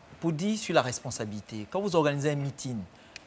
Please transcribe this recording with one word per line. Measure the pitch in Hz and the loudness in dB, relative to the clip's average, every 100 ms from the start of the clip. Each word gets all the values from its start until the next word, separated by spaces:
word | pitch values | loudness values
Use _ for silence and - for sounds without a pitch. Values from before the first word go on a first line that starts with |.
| - - | -16 -4
Pour | 165 | -2
dire | 151 202 214 | 0 0 0
sur | - | 4
la | 160 | 4
responsabilité, | 123 120 135 - 107 104 - 110 104 | 4 -2 -4 -4 -4 -6 -8 -10 -4
quand | 185 | -2
vous | 202 170 | 2 4
organisez | 147 143 143 | 4 4 0
un | 147 | 0
meeting, | 139 - 135 117 90 - - - | -2 -4 -6 -6 -6 -14 -20 -20